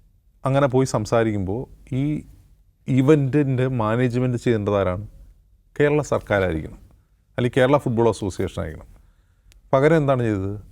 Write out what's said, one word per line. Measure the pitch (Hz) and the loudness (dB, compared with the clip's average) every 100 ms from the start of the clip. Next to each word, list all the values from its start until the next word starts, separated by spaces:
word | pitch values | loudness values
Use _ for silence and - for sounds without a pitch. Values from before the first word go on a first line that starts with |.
| _ _ _ _ 131 | _ _ _ _ -2
അങ്ങനെ | 139 139 | 2 2
പോയി | 127 131 | 2 0
സംസാരിക്കുമ്പോൾ | 123 104 117 113 104 90 113 139 - - 127 | -2 0 0 2 0 -4 -6 -10 -16 -8 -4
ഈ | 147 151 - - _ _ _ _ - | -4 -6 -10 -20 _ _ _ _ -2
ഇവന്റിൻ്റെ | 131 135 151 135 147 135 127 131 | 2 4 4 4 0 0 0 -2
മാനേജ്മെന്റ് | 127 107 117 131 120 127 120 | -2 0 0 0 0 -2 -2
ചെയ്യേണ്ടത് | 123 110 101 101 | 0 0 2 0
ആരാണ്? | 92 104 107 - - - _ _ _ - | 0 -4 -8 -16 -20 -20 _ _ _ -2
കേരള | 147 151 | 0 0
സർക്കാരായിരിക്കണം, | - 104 - 101 92 80 82 - - _ _ _ _ - | -2 -4 0 0 0 -2 -8 -16 -20 _ _ _ _ -4
അല്ലെങ്കിൽ | 120 131 | -2 2
കേരള | 131 143 | 2 2
ഫുട്ബോൾ | 131 113 113 | 0 0 0
അസോസിയേഷൻ | - 101 - 92 - | 0 -4 -4 -6 -6
ആയിരിക്കണം. | 82 76 - - _ _ _ _ _ - _ | -10 -10 -18 -20 _ _ _ _ _ -20 _
പകരം | 135 151 165 | 2 4 2
എന്താണ് | 139 131 | 2 0
ചെയ്തത്? | 113 101 98 104 - | 0 -2 -4 -8 -10